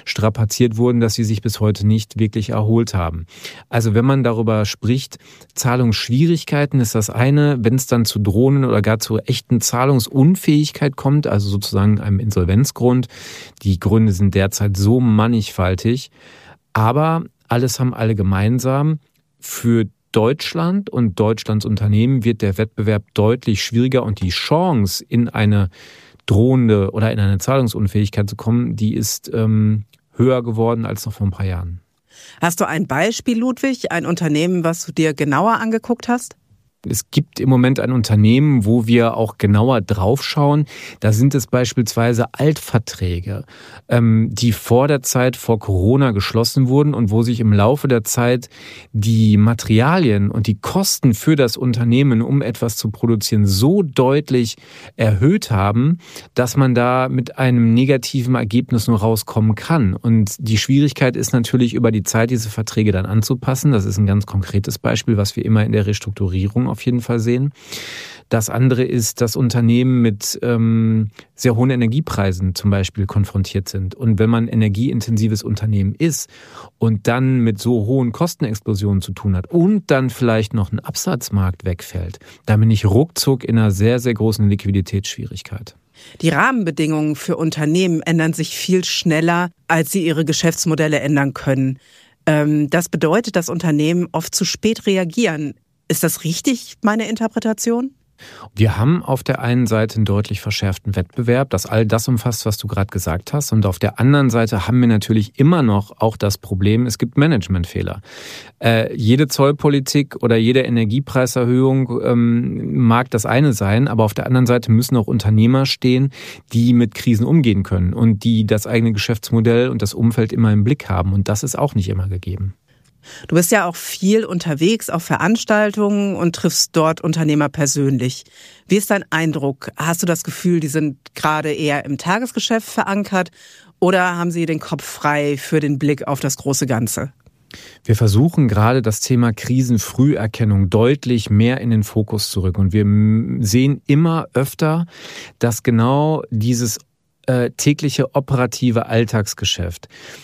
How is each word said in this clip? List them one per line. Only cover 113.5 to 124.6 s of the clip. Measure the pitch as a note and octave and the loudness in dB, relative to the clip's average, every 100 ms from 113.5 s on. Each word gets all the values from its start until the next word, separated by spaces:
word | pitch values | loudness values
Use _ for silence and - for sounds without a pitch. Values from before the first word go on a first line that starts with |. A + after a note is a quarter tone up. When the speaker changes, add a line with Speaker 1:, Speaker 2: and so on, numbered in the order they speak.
Speaker 1:
sein, | G#2+ G2 A2 C#3+ | 2 2 2 2
aber | A2+ | 2
auf | G#2+ | 0
der | - - | -2 0
anderen | B2+ B2 | 2 4
Seite | B2 A#2 | 2 4
müssen | A2 B2+ B2 | 2 4 0
auch | G2+ | 0
Unternehmer | A#2+ G#2 G#2+ A#2 C3 C3+ | 0 2 4 4 4 0
stehen, | - B2+ B2+ C#3 - - - _ | 0 0 2 0 -4 -18 -20 _
die | A#2 A#2+ | 0 4
mit | A#2+ A#2 | 4 2
Krisen | - B2+ A2 B2+ | 0 0 0 2
umgehen | E3 A#2+ G2 | 2 4 0
können | F#2 F#2 F2+ | 0 0 0
und | - A2+ G2+ | 2 2 2
die | A#2 A2+ G#2 | 0 0 2
das | G#2+ A2 | 0 0
eigene | A#2 A2+ | 0 0
Geschäftsmodell | G#2 - A2 - A#2 A2+ A#2 B2+ | -2 -4 -6 -2 0 2 2 0
und | A#2+ | -2
das | G#2 | -4
Umfeld | - A#2 A#2 A2+ | 0 0 0 -2
immer | - A2+ | 0 2
im | G#2 | 2
Blick | G#2 - - | 2 -2 -2
haben. | F#2 F#2 | -2 0
Und | G2 G2+ | 0 0
das | G#2+ | -4
ist | C#3 - | -4 -4
auch | C#3 | -2
nicht | - F2+ | -2 -2
immer | G2 F#2+ | -4 -4
gegeben. | F#2 F#2+ F#2 G2 - _ _ _ _ - - - | -6 -8 -6 -8 -8 _ _ _ _ -20 -20 -2
Speaker 2:
Du | |
bist | D#3+ E3+ | 0 2
ja | G#3 | 0
auch | F3 E3+ | 0 -6
viel | - - F#3+ A3 A3 | -12 -4 0 2 0
unterwegs | F3+ E3+ C#3+ | -6 -4 0